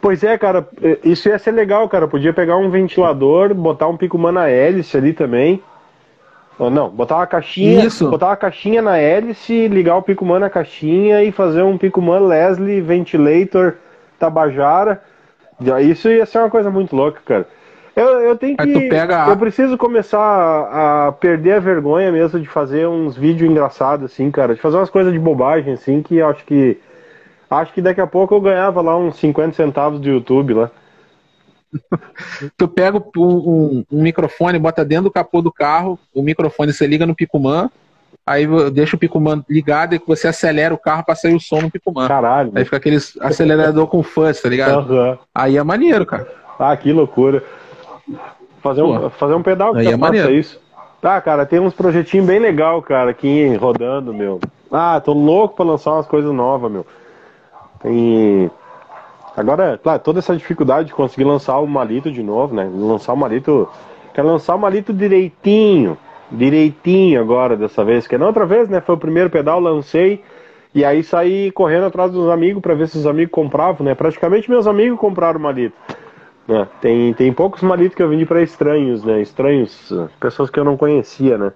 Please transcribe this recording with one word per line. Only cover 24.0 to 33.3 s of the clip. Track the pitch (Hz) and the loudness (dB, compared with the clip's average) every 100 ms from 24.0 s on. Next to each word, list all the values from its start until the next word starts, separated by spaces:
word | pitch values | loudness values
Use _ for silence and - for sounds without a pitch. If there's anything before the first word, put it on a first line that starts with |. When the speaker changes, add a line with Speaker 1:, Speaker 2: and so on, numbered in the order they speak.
| 131 | -6
Speaker 1:
assim, | - 139 | -4 -4
cara. | 143 127 | 0 0
De | 113 | 0
fazer | 160 165 | 0 0
umas | 190 | 0
coisas | 196 185 | 2 2
de | 170 | 2
bobagem, | 160 139 127 160 139 | 0 0 2 0 -2
assim, | 127 - 139 | -6 -2 -2
que | 151 165 | 0 0
eu | 156 | 0
acho | 143 | -2
que, | - 147 131 104 _ - - - _ _ _ | -2 2 2 0 _ -20 -20 -20 _ _ _
acho | 139 165 | -4 -2
que | - | -2
daqui | 180 185 | -2 0
a | 180 | -2
pouco | 180 190 | 0 2
eu | 208 | 2
ganhava | 196 185 196 180 | 2 0 0 0
lá | 165 165 | 0 0
uns | 175 147 | -2 -2
cinquenta | 151 151 160 156 | -2 0 -4 0
centavos | 151 147 147 147 | -2 0 -2 -2
do | 139 | -2
YouTube | 131 117 131 139 110 | -2 0 0 2 0
lá. | 117 _ _ _ _ _ _ _ _ _ _ | -2 _ _ _ _ _ _ _ _ _ _
Speaker 2:
<laughs> | 147 _ 165 - - - - 143 _ | -14 _ -8 -8 -20 -18 -14 -14 _
Tu | 170 | -2
pega | 175 185 208 | 2 0 0
o, | 202 - | -6 0
um, | 175 | 2